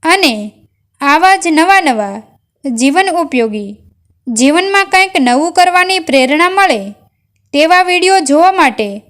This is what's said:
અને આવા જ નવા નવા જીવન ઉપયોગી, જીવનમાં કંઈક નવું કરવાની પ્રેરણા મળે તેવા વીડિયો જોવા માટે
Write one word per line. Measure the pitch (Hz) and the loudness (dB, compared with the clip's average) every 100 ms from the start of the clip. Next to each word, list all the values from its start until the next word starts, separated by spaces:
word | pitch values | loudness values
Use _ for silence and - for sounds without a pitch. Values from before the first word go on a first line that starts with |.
અને | 320 381 339 220 208 _ _ _ _ _ | 0 0 0 -2 -10 _ _ _ _ _
આવા | 277 302 370 381 | 0 2 2 2
જ | 349 | 0
નવા | 311 339 392 | 0 2 2
નવા | 330 233 202 202 - _ _ _ 277 | 2 -2 -4 -8 -16 _ _ _ -8
જીવન | 226 262 302 381 | -2 0 0 -2
ઉપયોગી, | 339 330 254 226 208 202 208 _ _ _ _ - | -2 -4 -2 -4 -4 -10 -16 _ _ _ _ -8
જીવનમાં | 220 262 311 381 392 | 0 0 2 0 -2
કંઈક | 392 381 381 370 | 0 0 0 0
નવું | 247 247 330 | 0 0 0
કરવાની | 349 359 359 359 381 | 2 2 2 0 -2
પ્રેરણા | 330 269 254 294 349 | 0 0 0 0 0
મળે | 381 381 240 196 208 _ _ _ _ _ | 2 0 0 -6 -16 _ _ _ _ _
તેવા | 285 311 359 | -2 2 2
વીડિયો | 359 359 359 392 | 2 0 2 0
જોવા | 285 285 359 | 2 2 2
માટે | 381 294 214 208 202 _ | 2 0 0 -8 -8 _